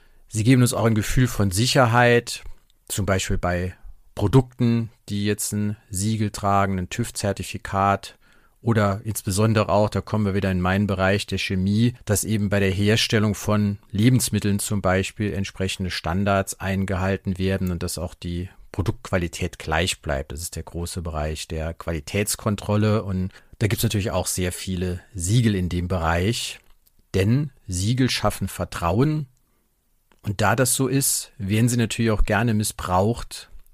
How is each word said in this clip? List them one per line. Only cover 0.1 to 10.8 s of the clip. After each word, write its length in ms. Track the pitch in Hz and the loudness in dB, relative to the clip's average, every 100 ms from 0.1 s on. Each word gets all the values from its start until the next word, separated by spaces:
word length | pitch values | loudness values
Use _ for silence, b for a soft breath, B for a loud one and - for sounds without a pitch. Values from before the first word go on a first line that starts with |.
| b - | b -6
Sie 140 | 107 | 0
geben 160 | 107 131 | 4 6
uns 140 | 120 | 4
auch 100 | - | 4
ein 100 | 113 | 2
Gefühl 320 | 107 98 131 123 | 2 2 2 2
von 240 | - 101 | 2 0
Sicherheit, 920 | 92 127 147 120 120 120 120 - - - - _ _ - | 2 2 4 4 6 6 4 0 -8 -12 -14 _ _ -8
zum 200 | - 98 | -4 0
Beispiel 320 | 95 - 95 | 0 0 -2
bei 360 | 87 90 90 - - - - | 0 -2 -4 -8 -18 -20 -16
Produkten, 760 | - 101 131 127 - 120 117 113 - - | -4 4 4 4 0 0 0 -2 -10 -8
die 160 | 101 | -4
jetzt 280 | 104 104 - | -2 -2 -4
ein 260 | 104 104 104 - | -4 -4 -6 -8
Siegel 420 | 95 107 110 107 | -4 0 0 -2
tragen, 480 | - 101 98 98 95 | -2 0 2 2 0
ein 120 | 90 | -4
tüv-Zertifikat 1300 | - 120 - 104 98 - - - 98 98 98 - b b b b b | -6 -6 -4 -4 -4 -6 -10 -4 0 2 2 -4 b b b b b
oder 400 | 117 110 101 98 | 0 2 2 0
insbesondere 680 | 110 101 - 95 113 110 101 | -6 -6 -2 2 2 4 2
auch, 180 | 98 107 | 2 2
da 140 | 101 | 0
kommen 240 | - 110 101 | -2 0 0
wir 80 | |
wieder 160 | 98 95 | 0 0
in 100 | 92 | 2
meinen 260 | 90 95 | 2 2